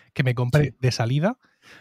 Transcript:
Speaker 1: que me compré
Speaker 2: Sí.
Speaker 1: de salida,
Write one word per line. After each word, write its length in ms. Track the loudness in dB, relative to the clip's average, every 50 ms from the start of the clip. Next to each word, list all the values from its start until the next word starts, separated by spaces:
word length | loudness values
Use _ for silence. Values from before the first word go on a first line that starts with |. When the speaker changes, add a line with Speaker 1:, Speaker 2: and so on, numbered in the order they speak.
| _ _ _
Speaker 1:
que 100 | -2 -2
me 100 | 0 0
compré 300 | -2 -2 2 2 2 2
Speaker 2:
Sí. 80 | 2 -2 _
Speaker 1:
de 120 | -2 -2 0
salida, 460 | 0 -2 -2 0 0 0 -2 -2 -4 _ _ _ _ _ -20 -20 -20